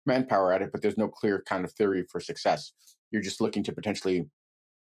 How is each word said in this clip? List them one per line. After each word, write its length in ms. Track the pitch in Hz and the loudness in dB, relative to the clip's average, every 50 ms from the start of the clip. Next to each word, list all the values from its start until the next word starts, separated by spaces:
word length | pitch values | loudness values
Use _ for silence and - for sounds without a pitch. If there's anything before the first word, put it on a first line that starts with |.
| _ | _
manpower 460 | - 127 127 127 - - 98 95 92 | 0 2 2 2 2 2 4 4 4
at 100 | 92 95 98 | 4 2 2
it, 80 | 104 | -2
but 100 | - 104 | -4 -2
there's 160 | - 107 98 107 | -2 -2 0 0
no 100 | 110 92 | -2 -2
clear 360 | - - - 110 101 98 - | -2 -2 0 0 0 0 -2
kind 200 | - 101 95 90 | -2 -4 -2 -2
of 80 | 87 - | -4 -2
theory 300 | - 107 98 98 92 85 | 0 0 2 2 0 -2
for 160 | - - 90 | -4 -6 -8
success. 540 | 87 - 85 - - 101 87 76 73 - - _ _ - _ _ _ _ | -8 -8 -10 -2 0 0 0 0 -2 -10 -18 _ _ -20 _ _ _ _
You're 100 | - 107 | -4 -4
just 180 | 95 98 - - | -4 -4 -2 -2
looking 240 | 113 107 - 104 95 | -2 0 0 -2 -4
to 80 | - | -4
potentially 580 | 90 - 85 110 98 - - 95 92 90 80 73 _ _ _ _ _ _ _ _ _ _ _ | -6 -4 -4 -4 -4 -2 0 0 2 2 0 -4 _ _ _ _ _ _ _ _ _ _ _